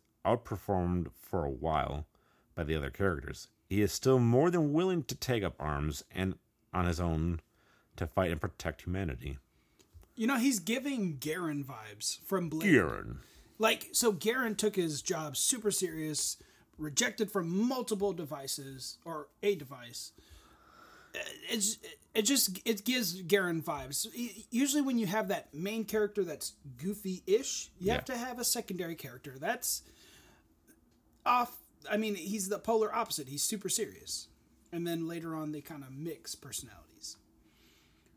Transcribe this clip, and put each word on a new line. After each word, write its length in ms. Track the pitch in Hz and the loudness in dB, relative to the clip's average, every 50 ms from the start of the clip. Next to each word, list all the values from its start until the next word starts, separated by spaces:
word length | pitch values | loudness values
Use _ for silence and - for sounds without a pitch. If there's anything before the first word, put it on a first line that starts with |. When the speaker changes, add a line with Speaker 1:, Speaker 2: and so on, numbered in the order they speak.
| _ _ _ _ _ | _ _ _ _ _
Speaker 1:
outperformed 840 | 95 113 117 - - 107 92 - - 101 92 90 87 90 90 82 - - | 2 2 2 0 -4 -8 -8 -2 0 2 2 4 4 2 2 0 -2 -6
for 320 | - - - - 92 76 | -12 -10 -4 -2 0 0
a 60 | 71 | 0
while 560 | 67 64 73 80 78 73 67 67 69 73 78 - _ _ _ _ _ _ _ _ _ | -2 -2 0 2 2 2 2 0 -2 -4 -6 -8 _ _ _ _ _ _ _ _ _
by 80 | - 82 | -4 -2
the 120 | 71 80 | 0 0
other 140 | 78 71 67 | 0 0 -2
characters, 580 | - - 101 98 85 71 64 - - - - - _ _ _ _ | -2 2 2 2 2 0 -4 -8 -10 -12 -14 -18 _ _ _ _
he 120 | 95 104 104 | 2 4 4
is 100 | 95 - | 4 2
still 260 | - - 131 131 127 | 2 4 6 6 8
more 320 | 120 117 117 127 156 180 | 8 6 6 6 6 6
than 220 | 175 175 156 147 143 | 4 4 4 4 4
willing 300 | 160 185 190 180 170 135 | 2 2 2 2 0 0
to 100 | - 127 | -2 -6
take 280 | - - - 127 113 98 | -6 -2 0 0 0 0
up 120 | 85 - - | -2 -4 -2
arms 460 | 73 78 73 71 73 76 73 - - - - | -2 -2 0 0 0 0 -2 -4 -8 -8 -4
and 200 | - 95 95 - - _ _ _ _ _ _ - | -2 0 0 -2 -4 _ _ _ _ _ _ 0
on 140 | 90 90 | 2 4
his 140 | 87 85 85 | 4 4 2
own 400 | 87 85 80 78 80 85 87 82 - _ _ _ _ _ _ _ _ _ _ | 2 2 2 2 2 2 0 -2 -6 _ _ _ _ _ _ _ _ _ _
to 100 | - 90 | -6 -6
fight 240 | 80 - 98 92 82 | -2 2 2 2 2
and 100 | 85 82 | 0 -2
protect 420 | - 90 - - - 80 76 - - | -2 -4 -6 -4 -4 -4 -4 -4 -4
humanity. 560 | 92 90 95 98 80 65 58 - 71 69 69 - _ _ _ _ _ _ _ - _ _ - - _ _ | -4 -2 -2 -2 -2 -4 -4 -6 -8 -8 -8 -12 _ _ _ _ _ _ _ -20 _ _ -20 -20 _ _
Speaker 2:
You 120 | - 220 | -2 0
know, 100 | 233 277 240 | 2 2 4
he's 220 | 233 277 254 196 | 4 4 2 2
giving 560 | 160 185 226 262 247 285 277 240 196 175 151 131 | 0 0 0 0 0 -2 0 0 0 0 -2 -2
Garen 460 | 147 151 160 185 175 160 147 143 139 | -2 -2 -2 0 -2 -2 -2 -2 -4
vibes 540 | 127 135 110 107 110 101 107 - - - - - | -6 -8 -12 -12 -12 -12 -6 -6 -6 -6 -6 -4
from 240 | - 196 190 180 160 | -2 0 0 0 0
Blade. 220 | 156 - 220 202 | -2 0 6 8
Speaker 1:
Garen. 480 | 160 117 87 71 57 50 50 55 62 67 - - - - - - _ - | 8 8 8 6 2 -2 -6 -8 -8 -10 -12 -16 -20 -20 -20 -20 _ 2
Speaker 2:
Like, 300 | 214 220 233 226 - - - | 4 4 4 4 0 -2 0
so 200 | - 240 226 202 | 4 4 4 4
Garen 420 | 151 - 214 240 262 254 226 208 | 4 2 2 2 2 2 0 0
took 220 | - 208 214 - | 2 2 2 2
his 260 | 190 170 160 151 135 - | 2 0 0 0 -2 -2
job 340 | - - 156 156 151 135 | -2 -2 -2 -4 -4 -2
super 340 | - - - 269 240 220 208 | 0 2 2 2 2 2 0
serious, 680 | - - 190 170 160 160 156 156 151 - - - - - - - - - _ _ _ - | 2 2 0 0 -2 -2 -2 -2 -2 -2 -2 -2 -4 -6 -10 -20 -20 -20 _ _ _ -8
rejected 520 | 156 151 139 - 240 247 - - 220 185 | -8 -2 0 2 2 2 0 -2 -2 0
from 360 | - 196 170 165 175 190 226 247 | 0 0 0 2 2 2 2 2
multiple 440 | 262 254 247 - 220 190 196 202 185 | 2 0 0 -2 0 0 0 0 0
devices, 840 | 170 165 131 151 139 139 135 - - 139 135 135 131 123 - - - _ | -2 -6 -6 -8 -8 -6 -6 -6 -6 -6 -10 -12 -10 -10 -10 -12 -12 _
or 240 | 165 165 151 147 - _ _ - | -8 -8 -8 -8 -10 _ _ 2
a 120 | 208 202 | 2 2
device. 580 | 160 143 123 143 - 120 117 117 - - - - - - - - - - - - - - - - - - - - - - - - - - - - - - 175 | 2 -2 -8 -12 -14 -14 -14 -12 -12 -12 -12 -16 -20 -20 -20 -20 -20 -20 -20 -20 -20 -20 -20 -20 -20 -20 -20 -20 -20 -20 -12 -10 -8 -8 -8 -10 -12 -8 -4
It's, 300 | 240 226 190 214 220 - - - - - - _ - | -2 0 0 -2 -2 -4 -10 -16 -16 -18 -20 _ -2
it 80 | 226 214 | 0 2
just, 360 | 220 277 262 - - 185 - - | 4 4 4 4 2 0 -2 -2
it 180 | 233 226 196 - | -2 -2 0 0
gives 380 | 247 254 254 233 165 170 190 185 | 0 0 0 0 0 -2 -4 0
Garen 400 | 160 196 202 185 175 165 160 147 | 2 4 4 4 2 0 0 -2
vibes. 440 | - 156 143 135 131 139 - - 226 - | -4 -4 -6 -6 -6 -4 -4 -4 -4 -6
U-, 160 | 240 240 233 - - - - | -6 -8 -8 -8 -12 -12 -4
usually 320 | - 233 277 277 269 294 277 | 0 2 2 4 4 2 2
when 160 | 269 254 233 | 2 2 2
you 80 | 220 | 2
have 220 | 165 196 220 208 185 | 2 2 0 0 0
that 240 | 196 - - - - | -2 -2 -4 -8 -8
main 300 | 147 175 202 220 226 214 | -6 -4 -4 -2 -4 -4
character 400 | - 214 214 214 202 208 208 190 | 0 2 2 2 2 2 0 -2
that's 280 | 175 - - - - - - - 143 123 120 | -2 -2 -6 -8 -10 -10 -10 -16 -16 -14 -6
goofy-ish, 920 | 147 190 208 208 - 190 185 175 - - 190 233 269 - - - - - - - | -4 -4 -4 -4 -4 -6 -6 -4 2 4 4 4 4 2 -4 -6 -6 -10 -12 -2
you 120 | 180 196 233 | 0 2 2
have 120 | - - - | 2 0 -2
Speaker 1:
Yeah. 60 | 254 | -4
Speaker 2:
to 20 | |
have 220 | 240 240 254 240 240 | -4 -4 -6 -6 -4
a 60 | 240 | 0
secondary 500 | - - 247 214 - 196 175 180 165 165 | 0 0 0 -2 -4 -4 -4 -4 -4 -6
character. 400 | - - 131 120 131 - 143 127 135 | -8 -10 -12 -12 -12 -12 -12 -12 -6
That's 440 | 147 196 247 254 - - - - - - - - - - - - - - - - _ _ _ _ _ - - _ _ _ _ _ _ _ _ _ _ | -2 -2 -2 0 0 -2 -2 -2 -4 -10 -20 -20 -20 -20 -20 -20 -20 -20 -20 -20 _ _ _ _ _ -20 -20 _ _ _ _ _ _ _ _ _ _
off, 320 | - 247 247 240 - - - - - _ _ - - | 2 4 4 2 0 -4 -10 -18 -20 _ _ -6 -4
I 60 | 214 | -2
mean, 180 | 214 220 214 202 | 0 0 0 -2
he's 320 | 185 - 190 214 214 185 190 | -4 -4 -4 -4 -2 -2 -2
the 100 | 208 190 | -4 -4
polar 360 | - - 226 220 220 214 - | 0 2 4 4 4 2 2
opposite. 340 | 226 226 - - - 139 131 | 0 -2 -2 -2 -6 -6 -6
He's 140 | 139 147 - | -4 -2 -2
super 260 | - 220 202 - 185 | -2 -2 -2 -2 -2
serious. 600 | - - 208 - - - - - - - - - - _ _ _ _ _ _ _ - | 0 0 -2 -2 -6 -12 -10 -10 -8 -10 -10 -12 -18 _ _ _ _ _ _ _ -6
And 140 | 165 170 | -4 -2
then 200 | 170 170 165 165 | 0 0 0 -2
later 280 | 160 170 170 165 165 160 | -2 -4 -6 -6 -6 -4
on, 180 | 156 156 151 151 | -4 -4 -4 -6
they 80 | 147 | -6
kinda 280 | 143 - 160 143 135 131 | -8 -10 -12 -12 -12 -12
mix 440 | 135 139 156 170 151 - - - - | -10 -8 -6 -6 -8 -8 -10 -12 -12
personalities. 840 | - - 135 120 - - 113 101 87 - - - - - - - - _ _ _ _ _ _ _ _ _ - _ _ _ _ _ _ _ _ _ | -12 -12 -10 -10 -10 -10 -10 -16 -20 -20 -20 -20 -16 -14 -14 -14 -16 _ _ _ _ _ _ _ _ _ -20 _ _ _ _ _ _ _ _ _